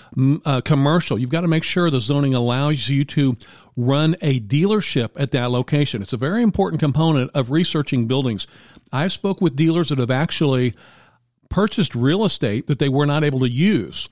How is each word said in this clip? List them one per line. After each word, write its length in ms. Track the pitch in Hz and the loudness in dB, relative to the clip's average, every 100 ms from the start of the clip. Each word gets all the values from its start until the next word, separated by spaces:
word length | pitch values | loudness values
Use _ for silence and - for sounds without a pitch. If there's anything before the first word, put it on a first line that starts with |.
| - | -12
mm, 280 | - 135 147 | 0 2 2
uh, 160 | 156 131 | 0 -2
commercial. 580 | - 147 139 170 - 110 | 0 2 4 2 0 -4
You've 120 | 123 | -2
gotta 180 | 160 175 | -2 0
make 160 | 160 | 0
sure 240 | - 180 175 | 0 0 0
the 140 | 135 | 0
zoning 320 | 110 143 139 | 0 0 2
allows 520 | 127 120 123 143 151 113 | 0 0 0 0 -2 0
you 160 | 139 139 | -2 0
to 280 | - 135 123 - - - - | 0 0 0 -8 -20 -14 -4
run 360 | 123 139 156 170 | 0 2 2 0
a 200 | 160 131 | 0 -2
dealership 720 | 104 143 190 214 - 131 113 - | 0 0 2 0 0 -2 -2 -4
at 140 | 139 | -2
that 200 | 131 123 | -2 0
location. 520 | 123 127 147 143 110 | 0 0 0 0 -2
It's 100 | 101 | -6
a 60 | 117 | -4
very 240 | 139 214 | -2 0
important 380 | 233 - 190 165 | 0 2 -2 0
component 500 | 151 139 165 147 131 | 0 2 2 2 0
of 180 | 147 120 | -2 0
researching 560 | 151 180 160 139 131 113 | 0 0 -2 -2 0 0
buildings. 400 | 131 131 101 - - - - - | 0 0 -4 -8 -18 -20 -20 -8
I've 200 | 127 180 | -4 -4
spoke 280 | - 196 190 | -2 -4 0
with 160 | 175 131 | -2 2
dealers 320 | 160 165 151 | 2 2 0
that 100 | 135 | 0
have 120 | 120 | 0
actually 640 | 131 165 - 151 131 123 - - - _ _ _ _ - | 0 -2 0 0 2 0 -4 -16 -20 _ _ _ _ -6
purchased 480 | - 208 - 160 117 | -2 0 0 -2 0
real 280 | 127 180 | 2 2
estate 440 | 208 - 120 107 - | 0 0 -2 -2 -2
that 100 | 143 | -2
they 100 | 139 | 0
were 180 | 135 147 | 2 2
not 180 | 147 | 2
able 160 | 147 131 | 0 0
to 100 | 127 | 0
use. 580 | 120 185 175 92 - - | 2 2 2 -2 -10 -8